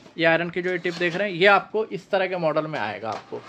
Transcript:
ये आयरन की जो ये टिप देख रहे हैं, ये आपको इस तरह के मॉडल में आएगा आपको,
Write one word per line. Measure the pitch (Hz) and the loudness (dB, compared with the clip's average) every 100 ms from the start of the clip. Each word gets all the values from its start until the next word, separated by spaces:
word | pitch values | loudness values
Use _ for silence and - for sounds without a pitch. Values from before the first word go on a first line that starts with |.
| - - | -18 0
ये | 165 | 2
आयरन | 160 175 | 4 0
की | 180 | -4
जो | 180 | -4
ये | 180 | -4
टिप | 180 170 | -4 -2
देख | 175 175 | -2 -2
रहे | 208 | -4
हैं, | 165 | 4
ये | 196 | 6
आपको | 196 185 214 214 | 6 4 -4 -4
इस | 196 - | -8 -4
तरह | 196 185 | -2 0
के | 185 | -2
मॉडल | 160 151 156 | 0 0 -2
में | 147 | -4
आएगा | 107 98 110 | -6 -6 -8
आपको, | 98 - 85 | -8 -10 -14